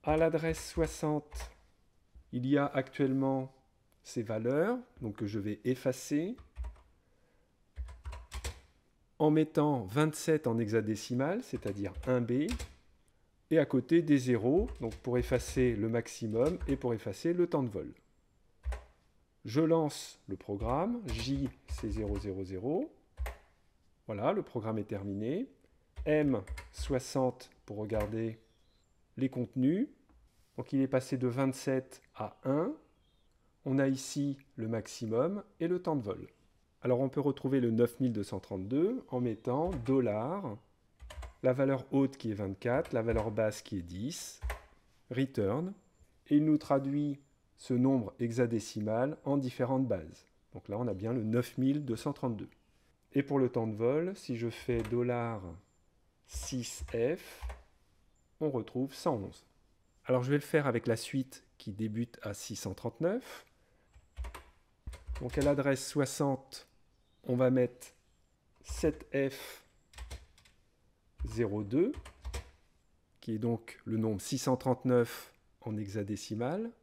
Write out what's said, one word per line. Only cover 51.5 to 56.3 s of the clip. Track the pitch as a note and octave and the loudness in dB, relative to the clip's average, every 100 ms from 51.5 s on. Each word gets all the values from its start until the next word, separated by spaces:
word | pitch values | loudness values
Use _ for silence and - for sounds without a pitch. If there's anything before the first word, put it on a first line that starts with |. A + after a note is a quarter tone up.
| - | 0
mille | C3 D3 | 2 2
deux | C#3 A2+ | -2 -2
cent | D3+ | -4
trente-deux. | C#3 C3 G#2+ - _ _ _ _ _ _ | -2 -4 -4 -10 _ _ _ _ _ _
Et | C#3 | -2
pour | C#3 C#3+ | 2 2
le | B2 | 2
temps | B2 A2+ | 2 -2
de | |
vol, | G#2+ A#2 D3 F3+ | 2 2 2 0
si | G3 - A#2 | -6 -8 -4
je | A#2 | -4
fais | - - A#2+ | -4 -2 -2
dollar | G#2+ A#2 B2 A#2+ A#2 A2 F2+ E2+ _ _ _ _ _ _ | 0 0 0 0 -2 -6 -10 -14 _ _ _ _ _ _
six | _ | _